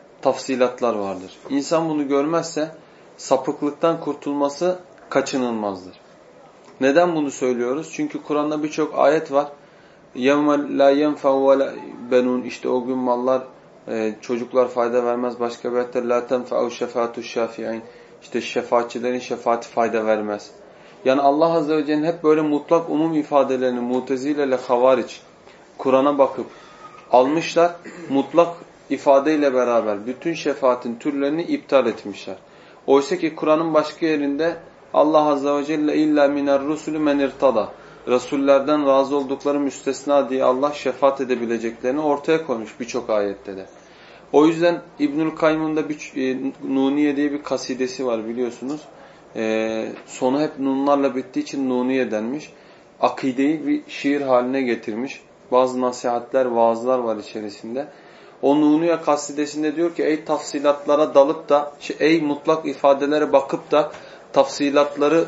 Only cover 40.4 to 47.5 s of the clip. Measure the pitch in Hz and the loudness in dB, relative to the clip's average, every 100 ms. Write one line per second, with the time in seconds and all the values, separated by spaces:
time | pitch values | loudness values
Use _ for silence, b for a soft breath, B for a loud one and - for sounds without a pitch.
40.4 | 131 127 143 - 135 - 139 135 127 123 | 2 2 0 -2 -6 0 2 2 -2 -2
41.4 | 117 117 113 113 123 143 156 143 - 160 | -2 -2 -4 -4 -4 -2 0 0 0 0
42.4 | 160 117 107 - 120 123 113 107 101 98 | 0 -6 -8 -12 -8 -6 -2 0 0 -4
43.4 | - 95 95 - B B B B B - | -10 -14 -14 -20 B B B B B 4
44.4 | 156 165 170 170 - - 147 143 160 156 | 4 4 2 0 -4 -4 -2 0 -2 0
45.4 | 160 156 156 156 147 151 - 139 131 131 | 2 2 -2 -2 -4 -6 -10 -4 -4 -2
46.4 | 135 - 139 135 135 143 147 139 147 143 | -6 -8 -4 0 2 2 2 2 -2 -2
47.4 | - | -4